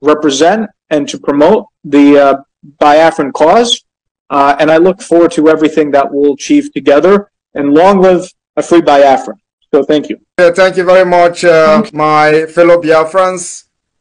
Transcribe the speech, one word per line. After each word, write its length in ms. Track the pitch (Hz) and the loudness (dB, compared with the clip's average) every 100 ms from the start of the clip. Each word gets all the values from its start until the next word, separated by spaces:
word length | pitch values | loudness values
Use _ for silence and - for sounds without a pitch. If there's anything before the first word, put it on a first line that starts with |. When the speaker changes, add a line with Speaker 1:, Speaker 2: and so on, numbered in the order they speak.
Speaker 1:
represent 680 | 139 151 151 135 165 220 214 _ _ | -2 -2 -2 0 0 -2 -6 _ _
and 180 | 151 139 | -6 -6
to 100 | 143 | -10
promote 460 | - 143 160 208 - _ | -6 0 2 0 -4 _
the, 340 | 151 143 143 143 | -2 2 4 4
uh, 200 | 139 123 - _ 147 _ | 2 0 -8 _ -20 _
Biafran 520 | 147 151 165 156 139 | 0 2 0 -2 -8
cause. 500 | - 156 214 240 - _ _ _ _ _ | -2 0 0 -2 -6 _ _ _ _ _
Uh, 260 | 143 139 143 | -2 -2 0
and 120 | 156 | 0
I 60 | 160 | 2
look 240 | 185 185 | 0 -2
forward 300 | - 170 165 | -2 0 0
to 160 | - 156 | 0 0
everything 420 | 156 151 160 147 | 0 0 -2 -2
that 200 | 139 139 | -2 -2
we'll 220 | 143 143 | -2 -2
achieve 380 | 139 - 147 143 | -4 -2 -2 -2
together. 580 | - 143 143 175 202 202 _ _ | -6 0 2 2 0 -2 _ _
And 200 | 147 143 | -8 -2
long 280 | 147 185 196 | 2 2 2
live 300 | 185 175 180 _ _ - | 2 0 -4 _ _ -10
a 80 | |
free 180 | - 170 | -2 0
Biafran. 560 | 151 143 139 131 107 - _ _ _ | 2 2 2 0 -4 -16 _ _ _
So 100 | 147 | -4
thank 260 | 139 151 - | -2 -4 -4
you. 100 | - _ - | -14 _ -2
Speaker 2:
Yeah, 120 | 175 | -2
thank 260 | 170 185 175 | 0 -2 -2
you 60 | |
very 220 | 180 185 180 | 0 2 2
much, 380 | 180 175 175 | 2 0 0
uh, 380 | 180 160 156 156 | 0 2 2 0
Speaker 1:
Thank 120 | 214 | -2
you. 40 | 147 | -4
Speaker 2:
my 480 | 156 151 151 156 156 | -2 0 2 0 -2
fellow 340 | 170 170 170 | 0 2 2
Biafrans, 840 | 156 160 156 190 185 185 180 - _ _ _ _ | 2 0 0 -2 -2 -4 -12 -18 _ _ _ _